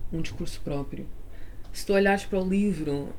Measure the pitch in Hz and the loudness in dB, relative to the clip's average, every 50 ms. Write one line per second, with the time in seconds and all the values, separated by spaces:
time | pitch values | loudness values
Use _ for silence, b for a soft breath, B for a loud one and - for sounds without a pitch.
0 | - - - 165 160 - - - 175 147 - - - 147 143 143 139 - - - | -2 -2 0 0 -2 -2 -2 -2 -2 -2 -2 -2 -2 -2 -2 -2 -2 -4 -6 -6
1 | - - - - - - B B B B B B B B - - - - 202 196 | -6 -6 -6 -6 -8 -8 B B B B B B B B -6 -4 0 4 4 6
2 | 196 196 196 196 - - 208 190 185 185 196 202 202 208 180 156 156 151 143 143 | 6 6 4 2 2 0 0 0 2 2 4 4 4 4 2 0 0 0 0 -2
3 | 143 - - | -2 -4 -6